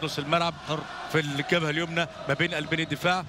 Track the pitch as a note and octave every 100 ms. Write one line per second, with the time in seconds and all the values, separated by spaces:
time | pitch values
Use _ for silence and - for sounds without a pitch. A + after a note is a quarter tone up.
0 | D#3 - C#3+ E3+ E3+ E3 - D3+ C#3+ -
1 | - D#3 D3 C#3+ D3 F3 D#3 D3+ E3+ E3
2 | E3 - - C#3 E3+ D#3+ D3+ D#3+ D#3+ D3
3 | F3 F#3